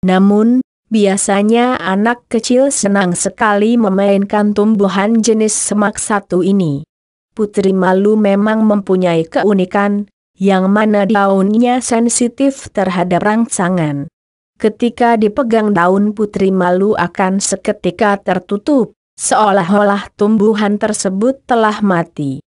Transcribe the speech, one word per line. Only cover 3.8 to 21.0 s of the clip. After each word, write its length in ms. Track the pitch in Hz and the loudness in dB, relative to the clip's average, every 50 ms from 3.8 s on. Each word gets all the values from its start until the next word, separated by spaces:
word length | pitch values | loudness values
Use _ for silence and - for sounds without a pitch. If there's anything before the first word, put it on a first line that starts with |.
| 220 202 190 190 196 202 202 196 202 202 - 208 208 208 208 | 2 0 0 0 2 2 2 0 0 0 -2 0 0 0 0
tumbuhan 640 | 208 208 220 220 202 202 190 180 196 196 208 233 226 | 0 2 2 2 2 0 0 0 -2 0 0 0 0
jenis 320 | 214 233 220 220 214 214 208 | 2 2 2 2 0 -2 -2
semak 480 | - - - - 208 208 202 214 - | -4 -4 -4 -2 0 -2 -2 -2 -6
satu 400 | - - 220 202 196 _ - 180 | -6 -4 -4 -4 -2 _ -2 0
ini. 480 | 175 190 196 202 180 160 143 139 156 _ _ _ _ _ _ _ _ _ _ | 0 2 2 0 0 0 -2 -4 -8 _ _ _ _ _ _ _ _ _ _
Putri 400 | - 220 208 - - 196 190 196 | -6 -6 -4 -2 -2 0 0 0
Malu 400 | 190 180 185 185 190 202 208 220 | 2 2 2 2 2 2 2 2
memang 480 | 220 208 196 196 202 202 214 220 220 220 | 2 2 2 2 0 0 0 0 0 2
mempunyai 640 | 214 208 208 202 - 190 185 185 175 165 165 160 165 | 2 2 0 0 -2 -2 0 0 0 0 0 -2 -2
keunikan, 800 | - - - 202 202 196 185 185 - 208 202 208 202 202 208 _ _ _ _ _ _ _ | -2 -2 0 2 2 0 0 0 -2 -2 0 0 -2 -4 -6 _ _ _ _ _ _ _
yang 320 | 190 196 190 185 185 190 202 | 0 0 2 2 2 2 2
mana 320 | 208 220 220 208 208 202 | 2 2 2 2 0 0
daunnya 800 | 190 220 202 202 196 196 196 190 196 208 226 240 247 247 262 240 | 0 0 0 2 2 2 2 2 2 2 2 2 2 0 -2 -2
sensitif 880 | - 240 226 233 240 - - 247 233 240 - 269 277 269 - - - _ | -2 -2 0 0 0 0 0 -2 -2 -2 0 -2 -2 -2 -4 -14 -8 _
terhadap 480 | - 190 190 180 185 175 180 180 170 | -4 -2 -2 0 -2 -2 0 -2 0
rangsangan. 880 | - 208 214 226 233 226 - - 190 175 190 180 160 151 143 143 143 165 _ _ _ _ _ _ _ _ _ | 0 0 0 0 -2 -2 -2 -4 -2 0 0 0 -2 -2 -2 -6 -8 -10 _ _ _ _ _ _ _ _ _
Ketika 640 | _ - 214 214 _ - 240 233 - 240 233 233 220 | _ -2 -2 -2 _ -4 -4 -2 0 0 2 2 2
dipegang 560 | 220 208 208 - - 226 220 226 214 214 208 | 0 0 0 -2 -2 0 0 0 0 0 0
daun 400 | 180 170 180 190 196 202 214 208 | 2 2 2 2 2 0 0 -2
Putri 340 | 208 214 208 - 196 196 196 | -2 -4 -4 -2 -2 0 0
Malu 460 | 190 185 180 180 180 185 196 208 214 | 0 0 0 2 2 2 0 0 0
akan 420 | - 175 175 - - 196 185 190 196 | -2 -4 -6 -2 -2 -2 0 0 -2
seketika 800 | - - - 185 _ - 208 - - 185 175 - 226 208 202 196 | -2 -4 -6 -4 _ -6 -6 -4 -4 -6 -2 0 0 0 0 -2
tertutup, 800 | _ - 180 185 180 - 202 202 _ - 294 269 214 - - _ _ _ _ - | _ -4 -4 -4 -4 -6 -8 -6 _ 0 0 0 0 -2 -6 _ _ _ _ -10
seolah-olah 880 | - - 262 - 214 208 190 202 190 170 202 202 208 202 202 202 196 - _ | -4 -2 0 2 2 2 2 0 0 2 2 2 2 2 0 -2 -6 -12 _
tumbuhan 640 | - 208 208 220 220 202 214 220 208 214 202 208 202 | -2 0 0 2 2 2 2 2 0 0 -2 -2 -2
tersebut 640 | - 208 214 - | -2 -4 -4 -4